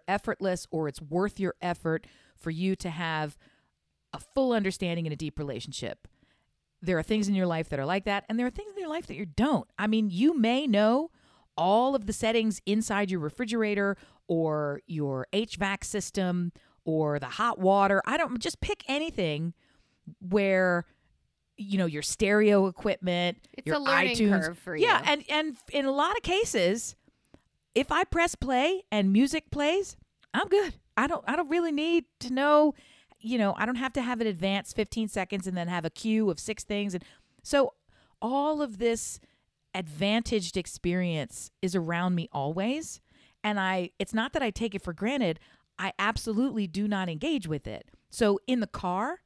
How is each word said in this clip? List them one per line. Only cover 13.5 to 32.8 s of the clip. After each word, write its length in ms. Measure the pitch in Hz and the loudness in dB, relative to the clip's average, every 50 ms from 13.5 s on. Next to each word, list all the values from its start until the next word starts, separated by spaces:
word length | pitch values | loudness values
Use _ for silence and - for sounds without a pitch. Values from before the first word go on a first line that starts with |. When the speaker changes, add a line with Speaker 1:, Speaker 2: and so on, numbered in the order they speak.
| 233 233 220 208 208 202 202 196 196 - - - - _ _ | 0 0 0 0 2 2 2 0 0 -2 -8 -18 -20 _ _
Speaker 1:
or 540 | - 170 165 160 156 151 151 147 143 143 - - | -2 0 2 2 2 0 0 -2 -2 -4 -6 -8
your 420 | - 165 156 147 139 135 131 127 - - | -8 -4 -2 -2 -2 -2 -4 -4 -2 -2
H 240 | 208 226 - - | -2 -2 -4 -4
vac 260 | 175 202 196 196 - - | -4 -2 -2 -2 -4 -6
system 680 | - - - - - - 202 185 180 180 175 175 175 - - - _ _ _ _ | -6 -4 -4 -6 -4 -2 -2 0 0 0 0 -2 -4 -6 -10 -18 _ _ _ _
or 340 | 165 160 156 156 147 147 143 | -2 0 2 2 0 0 -2
the 60 | 143 | -4
hot 320 | 123 - - 220 240 - - | -6 -4 -2 -2 -2 0 2
water. 420 | 185 190 196 202 196 196 196 190 - | 4 4 6 6 6 6 4 2 2
I 100 | - 254 | 0 0
don't, 240 | 311 330 262 247 226 | 0 0 -2 -2 -4
just 220 | - 339 - - | -4 -6 -4 -4
pick 220 | - - - - - | -4 -4 -4 -4 -4
anything 680 | - 262 294 320 330 - - 185 160 147 147 165 170 165 _ _ _ _ _ _ _ _ _ _ - - _ | -4 -4 -2 -4 -4 -4 -2 -2 -2 -2 -2 -4 -6 -6 _ _ _ _ _ _ _ _ _ _ -20 -18 _
where, 680 | 190 180 185 208 196 196 190 185 185 180 175 175 170 - _ _ _ _ _ _ _ _ _ _ _ _ _ | -4 0 2 2 4 4 4 4 4 4 2 0 -2 -6 _ _ _ _ _ _ _ _ _ _ _ _ _
you 200 | - 208 196 202 | -12 -6 -2 0
know, 100 | 190 180 | 0 0
your 160 | 170 147 147 - | 0 -2 -4 -4
stereo 640 | - - - - 196 208 214 214 208 208 196 190 | -4 -2 0 2 4 6 6 6 8 6 6 6
equipment, 720 | 190 175 - - 214 190 - 180 180 175 175 175 175 - - - _ - | 4 0 -2 -2 -2 -2 0 -2 -2 0 0 0 -2 -2 -6 -12 _ -20
Speaker 2:
It's 120 | - - | -10 -4
Speaker 1:
your 100 | 302 311 | -2 -2
Speaker 2:
a 20 | 294 | 0
learning 360 | 285 269 - - - - 240 | 2 2 2 2 2 2 2
Speaker 1:
iTunes. 260 | 233 220 202 196 185 165 | 4 4 4 4 4 2
Speaker 2:
curve 120 | 160 175 - | -2 -4 -8
for 160 | - 185 170 | -10 -6 0
Speaker 1:
Yeah, 240 | 151 415 480 415 - | 2 4 4 4 4
Speaker 2:
you. 40 | - | 4
Speaker 1:
and, 160 | - 294 294 - - | 2 0 0 -2 -2
and 280 | 311 302 311 311 247 - - - - | -2 -2 -2 -2 -6 -10 -10 -4 -2
in 120 | 285 269 | 0 0
a 60 | 269 | 0
lot 240 | 269 285 302 349 415 | 2 2 2 0 0
of 60 | 466 | -2
cases, 720 | - - 359 403 453 - - 220 175 - 208 233 - - - _ _ _ _ _ _ _ - _ _ _ _ _ _ _ - | -2 0 0 0 0 0 2 2 2 2 2 0 -4 -8 -12 _ _ _ _ _ _ _ -20 _ _ _ _ _ _ _ 0
if 180 | 269 277 - | 0 2 2
I 120 | 302 320 381 | 2 0 0
press 320 | - - 330 339 349 - | 0 2 0 0 0 0
play 480 | - - 262 262 247 277 330 381 370 - _ | -4 -2 0 2 2 2 2 0 -2 -4 _
and 200 | 214 214 202 190 | 0 2 4 6
music 380 | 196 214 269 269 320 320 - _ | 6 6 4 4 2 -2 -4 _
plays, 480 | - 294 294 302 349 392 381 - - - _ _ _ _ _ _ - | -4 0 0 2 2 0 -2 -4 -10 -18 _ _ _ _ _ _ -2
I'm 140 | 214 392 | 0 2
good. 280 | - 370 415 403 311 - - _ _ _ | 4 4 4 4 0 -4 -10 _ _ _
I 120 | - 247 | 0 2
don't, 160 | 302 339 - - | 2 0 -2 -2
I 80 | - 262 | -2 -2
don't 140 | 339 339 269 | -2 0 0
really 220 | 320 349 339 330 | 0 0 2 0
need 340 | 302 285 311 339 339 330 - - _ _ | 0 0 0 2 2 0 0 -2 _ _
to 100 | 254 247 | -8 -4
know, 440 | 254 262 277 294 302 302 302 302 277 - | -2 2 4 6 6 6 6 6 2 -2